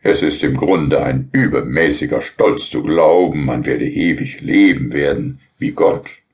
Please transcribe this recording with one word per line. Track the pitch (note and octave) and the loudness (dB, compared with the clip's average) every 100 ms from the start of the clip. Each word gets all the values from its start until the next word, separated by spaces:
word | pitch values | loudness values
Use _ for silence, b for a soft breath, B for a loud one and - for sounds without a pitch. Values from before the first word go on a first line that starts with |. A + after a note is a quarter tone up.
„Es | G2 - | 0 2
ist | D#2+ - | 0 0
im | C#2+ C2 | -2 0
Grunde | D#2 F#2 D2 C#2 | 2 2 2 0
ein | C2+ C2 C2 | 0 -4 -2
übermäßiger | - D2+ C#2 B1 C#2 E2 C#2+ - - | -2 0 -2 -2 0 0 0 -4 -4
Stolz | - - - - - | -6 0 0 0 -6
zu | B1 | -6
glauben, | - E2 D#2 F2 F2+ D2 | -2 2 4 4 2 0
man | C2+ B1+ - | -4 -4 -4
werde | B1+ A#1+ | -2 -4
ewig | - E2+ D#2 C2+ - | -2 -2 -2 -6 -10
leben | - G2 G2 D#2 B1+ | 0 4 4 2 -4
werden | C#2+ C#2+ C#2+ C2+ - b _ | -2 -2 -2 -6 -12 b _
wie | D2 | -8
Gott.“ | - E2 - - - _ | 0 0 0 -8 -20 _